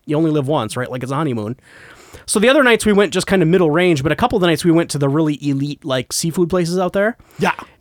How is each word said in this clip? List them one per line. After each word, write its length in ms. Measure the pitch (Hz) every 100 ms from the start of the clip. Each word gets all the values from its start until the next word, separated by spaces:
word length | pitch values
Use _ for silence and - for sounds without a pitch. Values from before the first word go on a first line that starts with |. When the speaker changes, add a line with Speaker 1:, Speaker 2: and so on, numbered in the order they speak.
| -
Speaker 1:
you 120 | 151
only 140 | 160
live 160 | 151 131
once, 280 | 151 - -
right? 160 | 123
Like, 100 | 127
it's 100 | 123
a 40 | 139
honeymoon." 400 | 160 117 104 127 _ - - - - - -
So 140 | 220
the 100 | 233
other 140 | 294
nights 220 | 254 220 214
we 80 |
went 200 | 202 196
just 120 | 185 -
kind 160 | 196
of 60 | 160
middle 240 | 185 165
range, 320 | 151 180 151
but 80 | 143
a 40 | 151
couple 180 | 247 226
of 60 |
the 60 | 175
nights 180 | 156 175
we 60 |
went 180 | 165 170
to 60 | 143
the 100 | 139
really 260 | 147 156 147 143
elite, 360 | 135 143 143 165
like, 260 | 131 123
seafood 380 | - 165 170 170
places 280 | 185 165 180
out 140 | 180
there. 220 | 196 208 - _ -
Speaker 2:
Yeah. 140 | 180 - - _